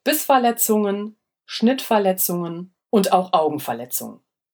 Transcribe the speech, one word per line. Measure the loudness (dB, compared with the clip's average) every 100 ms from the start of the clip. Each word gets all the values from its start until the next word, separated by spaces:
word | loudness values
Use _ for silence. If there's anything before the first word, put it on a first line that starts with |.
| -2
Bissverletzungen, | -2 2 4 4 0 0 0 0 -2 -6 -14 _ _ _
Schnittverletzungen | 0 2 2 0 2 2 0 -2 -4 -6 -8 -12 _ _
und | 0 4
auch | 2 2
Augenverletzungen. | 2 2 -2 -6 -8 -6 -8 -10 -16 _ _ _